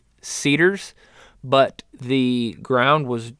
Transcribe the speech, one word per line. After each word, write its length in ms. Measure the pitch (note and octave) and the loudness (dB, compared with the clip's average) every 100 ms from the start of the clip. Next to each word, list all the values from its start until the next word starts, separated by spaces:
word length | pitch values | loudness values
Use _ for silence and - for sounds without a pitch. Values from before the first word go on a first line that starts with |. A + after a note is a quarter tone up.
| _ _ | _ _
cedars, 720 | - - D3 D3 F3+ G3 - - _ - - _ | -12 -4 0 2 2 0 -8 -20 _ -20 -20 _
but 400 | C3 C3+ B2+ - - - | 0 4 2 0 -20 -12
the 600 | A#2+ C3+ B2+ B2 A#2 E2 | -2 0 0 0 -4 -6
ground 460 | - B2+ C3 D3+ C3 | -4 0 2 2 0
was 260 | A#2 A#2 A#2+ | -6 -8 -8